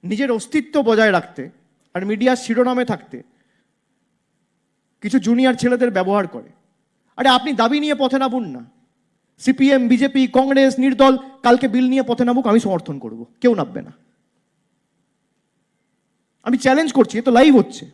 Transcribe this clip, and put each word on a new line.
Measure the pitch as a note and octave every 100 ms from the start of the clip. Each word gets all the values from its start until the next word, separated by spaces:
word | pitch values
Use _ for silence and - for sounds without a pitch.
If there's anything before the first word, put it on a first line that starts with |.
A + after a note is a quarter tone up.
নিজের | F3 G#3 C#4
অস্তিত্ব | A3+ - D#4 - D4+
বজায় | A#3 A3 A3 F#3
রাখতে | - - E3 _ _ _ _ F3+
আর | G3
মিডিয়ার | G#3+ B3 B3
শিরোনামে | - A3+ B3 B3 B3
থাকতে | G#3 - A#2+ - _ _ _ _ _ _ _ _ _ _ _ _ _ _ _ _ _
কিছু | G#3 B3+
জুনিয়র | F#3 A#3+ C4 B3
ছেলেদের | A#3+ B3 B3
ব্যবহার | F#3+ F#3 G3+ F#3
করে। | - - _ _ _ _ _ _ -
আরে | C4
আপনি | B3+ B3
দাবি | B3+ A#3 D4
নিয়ে | D4+ D4
পথে | C4+ C4
নামুন | C4 B3 G3+
না, | B2+ A#2+ _ _ _ _ _ _ _
সিপিএম, | - C4 C4+ C4+ A#3+
বিজেপি, | B3 C#4 C4+ C4
কংগ্রেস, | B3+ C4+ C4+ C4+ C4
নির্দল | C4 B3+ C4+ C4 - -
কালকে | A#3+ B3 C4+
বিল | A3+ B3+
নিয়ে | C4
পথে | B3+ A#3 B3
নামুক, | B3 A#3+
আমি | A3
সমর্থন | G#3+ F3+ - C#3+
করব, | A#2+ A2+ A#2 _
কেউ | B3 G#3+
নামবে | B2+ F#3
না। | F#2+ - _ _ _ _ _ _ _ _ _ _ _ _ _ _ _ _ _ _ _ _ _ _ _ _ -
আমি | B3
চ্যালেঞ্জ | C4 C4+ D#4+
করছি, | C4 A#3+ G#3+
এ |
তো | A#3
লাইভ | A#3 D4 C4
হচ্ছে। | - - -